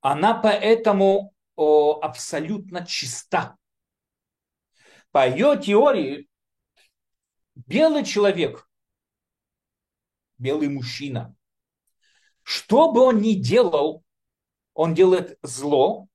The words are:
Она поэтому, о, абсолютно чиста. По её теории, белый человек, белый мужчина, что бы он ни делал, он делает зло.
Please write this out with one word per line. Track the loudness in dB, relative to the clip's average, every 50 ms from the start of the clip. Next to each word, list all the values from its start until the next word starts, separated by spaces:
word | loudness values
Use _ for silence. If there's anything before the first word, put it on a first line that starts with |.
Она | _ -2 -2 0 0 0 0
поэтому, | 2 0 0 0 0 2 2 0 2 2 0 2 2 2 2 2 0 -2 -8 _ _ _ _ _
о, | -2 2 4 4 4 4 2 0 -2 -4
абсолютно | -10 -8 -10 -14 -10 -8 -8 -6 -6 -8 -10 -10 -12 -14 -14 -12
чиста. | -10 -10 -10 -10 -10 -12 -14 -12 _ -4 -4 -4 -6 -16 _ _ _ _ _ _ _ _ _ _ _ _ _ _ _ _ _ _ _ _ _ _ _ _ _ _ _ _ _ _ _ _
По | 0 2 2
её | 0 0 2 2 2
теории, | 0 -2 0 2 4 4 4 2 0 -4 -6 -8 -12 -16 _ _ _ _ _ _ _ _ _ _ _ _ _ _ _ _ _ _ _ _ _ _ _ _ _ _
белый | -20 -16 _ 0 2 2 2 2 0 -4
человек, | -4 -2 0 0 0 0 0 -4 -6 -6 -12 _ _ _ _ _ _ _ _ _ _ _ _ _ _ _ _ _ _ _ _ _ _ _ _ _ _ _ _ _ _ _ _ _ _ _ _
белый | -6 -6 -4 -4 -4 -6
мужчина, | -6 -8 -10 -12 -12 -12 -12 -10 -10 -10 -12 -14 -20 _ _ _ _ _ _ _ _ _ _ _ _ _ _ _ _ _ _ _ _ _ _
что | -10 -10 -10 -4 _ 4 4 4 4 4
бы | 4
он | 4 4 4 2
ни | 0 0 -2
делал, | -2 -2 0 2 2 2 2 0 -2 -2 -2 -6 -10 _ _ _ _ _ _ _ _ _ _ _ _ _ _ _
он | -4 -2 -2 2
делает | 4 4 4 4 2 -2 -8 -16 _ -16
зло. | -14 -12 -8 -4 -2 2 2 2 2 0 -4 -12 _